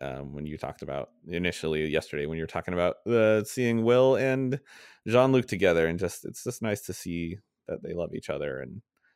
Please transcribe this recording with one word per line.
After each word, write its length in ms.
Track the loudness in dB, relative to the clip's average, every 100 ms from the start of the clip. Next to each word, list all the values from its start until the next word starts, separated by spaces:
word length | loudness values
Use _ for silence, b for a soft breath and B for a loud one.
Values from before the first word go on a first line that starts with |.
um, 320 | -10 -10 -10
when 140 | -10 -10
you 100 | -8
talked 240 | -10 -10
about 300 | -8 -8 -8 _ -8
initially 600 | -2 -2 -2 -2 0 0
yesterday 380 | -2 -2 -6 -4
when 140 | -4
you 40 |
were 40 | -4
talking 260 | -6 -4
about, 220 | 0 0 0 0
uh, 380 | 4 4 4
seeing 400 | 0 -2 0 2
Will 320 | 4 6 6 4
and 440 | 2 0 0 -4 B B B B 2
Jean-Luc 380 | 4 6 4 2
together, 400 | 4 6 6 4
and 140 | 2
just, 260 | -4 -6 -12
it's 180 | -8
just 200 | -8 -4
nice 180 | -2 -2 -6
to 60 |
see 440 | -10 -6 -4 -4 -8 _ _ -10
that 160 | -8
they 100 | -6
love 220 | -6 -4 -6
each 160 | -6
other. 280 | -4 -4 -6
And, 200 | -8 -14 _ _ _